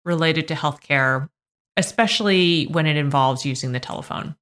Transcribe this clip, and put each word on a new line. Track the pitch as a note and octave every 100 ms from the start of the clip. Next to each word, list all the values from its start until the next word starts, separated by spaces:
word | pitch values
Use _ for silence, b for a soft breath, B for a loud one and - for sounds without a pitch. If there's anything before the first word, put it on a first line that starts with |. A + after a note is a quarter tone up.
related | F3 E3+ D#3+ D#3+ D#3
to | D#3
healthcare, | D3+ C#3 - C#3 C3 C3 D3 _ _ _ _ -
especially | - - G#3+ - G#3 F#3+ F3 E3+ -
when | E3 D#3
it | D3+
involves | C#3+ C#3 C3 B2+ C#3
using | B2+ C3
the | B2
telephone. | - - - - - D3+